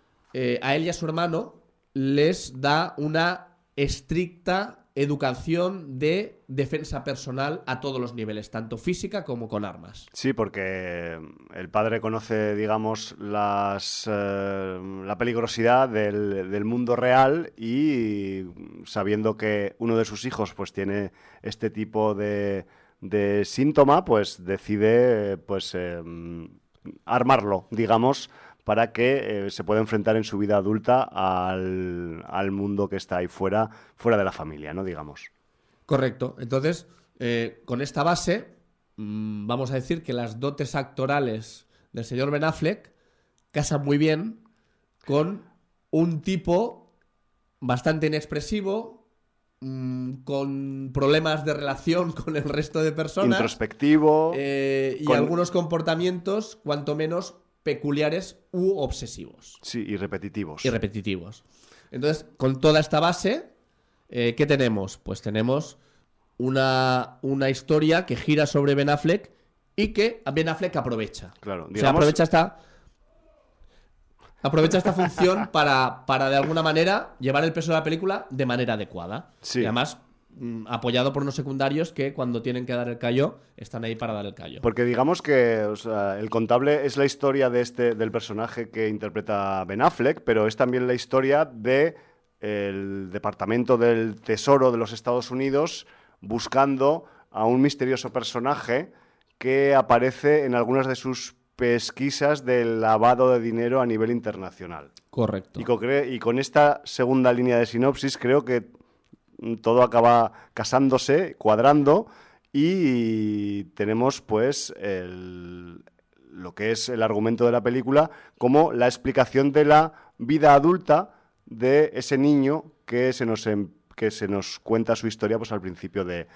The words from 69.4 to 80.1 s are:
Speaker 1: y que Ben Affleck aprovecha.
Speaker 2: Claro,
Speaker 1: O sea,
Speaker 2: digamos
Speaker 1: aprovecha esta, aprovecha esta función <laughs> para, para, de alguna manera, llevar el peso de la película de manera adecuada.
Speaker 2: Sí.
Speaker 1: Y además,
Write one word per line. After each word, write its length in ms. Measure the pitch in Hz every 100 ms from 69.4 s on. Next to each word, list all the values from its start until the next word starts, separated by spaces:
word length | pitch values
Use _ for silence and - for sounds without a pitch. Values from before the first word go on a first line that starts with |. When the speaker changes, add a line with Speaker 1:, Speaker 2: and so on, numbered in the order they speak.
| _ _ _ -
Speaker 1:
y 120 | 214
que 320 | 202 220 233 -
Ben 140 | 143 160
Affleck 260 | 160 180
aprovecha. 580 | 151 123 113 104 - 90 -
Speaker 2:
Claro, 240 | 104 92
Speaker 1:
O 40 | 80
sea, 80 |
Speaker 2:
digamos 240 | 101 135 156
Speaker 1:
aprovecha 240 | 151 156
esta, 340 | 160 170 175 - - - _ _ _ _ _ _ _ _ - _ _ _ _ _ - _
aprovecha 360 | 139 156 160 180
esta 140 | 185
función 560 | 180 175 - 180 202 202
<laughs> 40 |
para, 520 | 156 147 131 127 - -
para, 240 | 131 135
de 60 | 139
alguna 260 | 143 165
manera, 520 | 160 156 170 208 - -
llevar 240 | 127 139
el 80 | 160
peso 180 | 160 160
de 60 | 160
la 60 |
película 420 | 156 165 190 196 -
de 160 | 131 127
manera 280 | 123 123
adecuada. 560 | 110 98 90 85 120 - _
Speaker 2:
Sí. 200 | - 127
Speaker 1:
Y 40 |
además, 340 | 110 120 147 - _